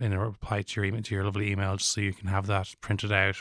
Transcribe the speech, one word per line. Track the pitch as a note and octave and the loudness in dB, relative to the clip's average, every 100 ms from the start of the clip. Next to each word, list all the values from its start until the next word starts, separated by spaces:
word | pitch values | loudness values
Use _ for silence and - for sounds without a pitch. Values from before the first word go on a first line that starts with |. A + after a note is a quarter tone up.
in | A#2 | 0
a | F#2+ | 0
reply | A2 G2 - G2+ | -2 -4 -4 -2
to | G2 - | -2 -2
your | G2 | 0
email, | A2 | 0
to | G#2 | -2
your | G2 | -2
lovely | G2 G2+ G#2 | 0 0 0
email, | G2 G2 G2 | 0 0 0
just | - | 0
so | - | 0
you | G2+ | 0
can | F#2+ F#2+ | -2 0
have | G2 G2 | 0 2
that | G2 G2 - | 0 0 -6
printed | - G#2 G#2 | -2 -2 2
out, | G2+ G2 F#2+ | 4 4 2